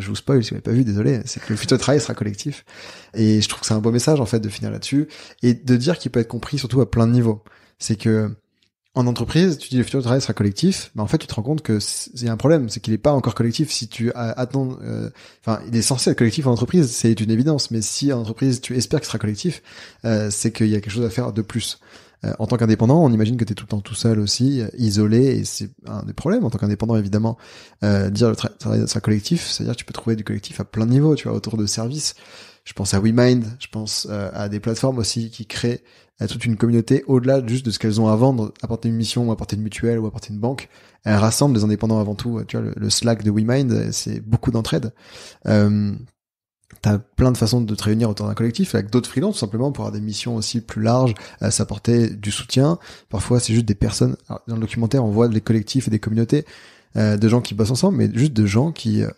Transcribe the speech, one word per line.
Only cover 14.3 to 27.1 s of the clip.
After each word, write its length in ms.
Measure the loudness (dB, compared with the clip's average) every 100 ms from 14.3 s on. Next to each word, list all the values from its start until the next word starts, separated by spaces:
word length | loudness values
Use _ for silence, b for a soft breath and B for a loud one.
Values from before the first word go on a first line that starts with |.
| -4
attends, 400 | -4 -2 -4 -6
euh, 260 | -8 -6 -8 B B B
enfin, 220 | -4 -4 -2
il 60 | 0
est 40 |
censé 280 | 0 0 0
être 80 | 2
collectif 300 | 2 2 2
en 40 |
entreprise, 400 | 2 2 4 2
c'est 300 | 2 2 2
une 100 | 2
évidence, 400 | 2 2 0 -2
mais 100 | -4
si 300 | -4 -2 -2
en 80 | 0
entreprise, 400 | -4 -2 0 0
tu 160 | -2 -4
espères 240 | 0 -2
qu'il 80 | -2
sera 120 | -4
collectif, 440 | -4 -2 -4 -6 B B B B
euh, 260 | -2 0 0
c'est 220 | -2 -2
qu'il 160 | 0 2
y 80 | 2
a 60 |
quelque 100 | -2
chose 140 | -2 -2
à 40 |
faire 220 | -2 -2
de 100 | -4
plus. 380 | -4 -4 -6 -10 B B B B -8
Euh, 60 | -4
en 80 | -2
tant 80 | 2
qu'indépendant, 480 | 4 4 6 6
on 80 | 4
imagine 240 | 4 2 0
que 80 |
t'es 100 | -2
tout 120 | -4 -6
le 40 |
temps 120 | -8
tout 140 | -6 -2
seul 220 | 0 2
aussi, 440 | 0 0 0 0
euh, 80 | -4 -2
isolé, 480 | 0 2 4 4 4
et 180 | 2
c'est 280 | -2 -8 -12 -12 -12
un 180 | -10
des 100 | -10
problèmes 320 | -6 -2 0 -2
en 40 |
tant 80 | -2
qu'indépendant, 380 | -2 0 0 0
évidemment. 420 | 0